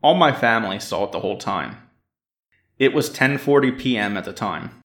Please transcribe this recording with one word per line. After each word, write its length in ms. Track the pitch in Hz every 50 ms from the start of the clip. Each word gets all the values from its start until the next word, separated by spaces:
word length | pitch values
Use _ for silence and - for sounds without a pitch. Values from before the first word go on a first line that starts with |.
All 140 | - 147 160
my 180 | 180 175 147 123
family 480 | - - 117 113 113 110 95 95 101
saw 240 | - - 101 85 101
it 80 | 101 -
the 80 | 90
whole 160 | 92 95 101 -
time." 400 | - - 98 90 71 58 - - - _ _ _ _ _ _ _ _ _ _ _ _ _ _ _ _ _ _ _
It 160 | 131 135 -
was 160 | 156 - -
ten 280 | - - 135 131 143 139
forty 340 | - 143 143 143 131 131
P 260 | 123 - - 135 123 110
M 200 | 104 101 104 98
at 80 | -
the 80 | - 92
time. 480 | - 113 101 87 76 82 82 - - _